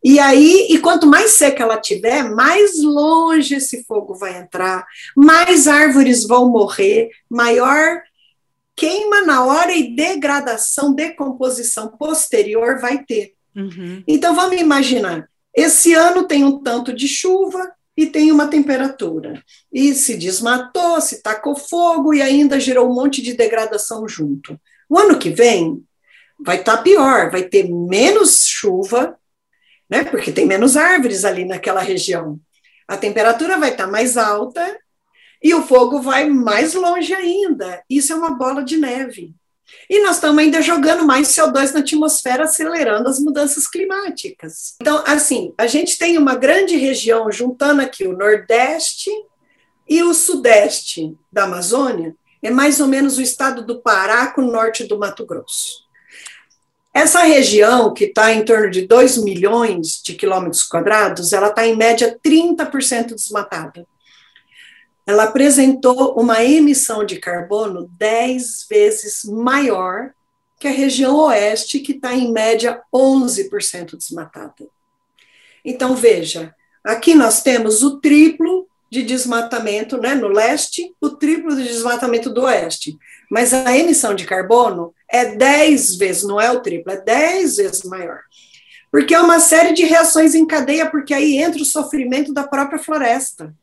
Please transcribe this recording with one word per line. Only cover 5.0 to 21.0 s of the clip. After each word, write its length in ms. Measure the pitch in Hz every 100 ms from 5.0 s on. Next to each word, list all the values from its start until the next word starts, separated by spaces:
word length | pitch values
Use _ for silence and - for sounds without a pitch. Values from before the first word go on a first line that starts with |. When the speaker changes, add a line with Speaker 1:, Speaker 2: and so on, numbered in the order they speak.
| - -
Speaker 1:
mais 520 | 294 320 349 349 277
árvores 580 | 285 302 269 262 233 214
vão 240 | 247 247
morrer, 600 | 233 - - 196 220 226 - _
maior 720 | 233 233 240 254 294 320 339 - _ _ _ _ _ _
queima 480 | - 311 381 427 403
na 240 | 370 269 254
hora 280 | 294 349
e 220 | 359 240 233
degradação, 1000 | 330 370 277 285 277 220 - - 285 269
decomposição 920 | 330 330 277 254 254 254 240 - 220
posterior 920 | - 302 311 - 226 202 220 233 262
vai 240 | 240 277
ter. 320 | - 220 202 _ _ 202
Speaker 2:
Uhum. 460 | 196 175 175 185 190
Speaker 1:
Então, 260 | 302 339
vamos 260 | 339 370 370
imaginar: 720 | 330 277 254 247 196 165 - _ _ -
esse 380 | 320 320 330
ano 300 | 320 339 359
tem 200 | 370 285
um 140 | 277 277
tanto 340 | 247 240 240
de 160 | 226 277
chuva 640 | - 370 381 381 370 370 _ _ -
e 120 | 311
tem 240 | 320 311
uma 160 | 294 294
temperatura. 960 | 311 285 262 269 - 180 160 - - _ _ _
E 220 | 262 277
se 240 | 269 - 196
desmatou, 840 | 175 185 233 247 247 359 349
se 220 | 330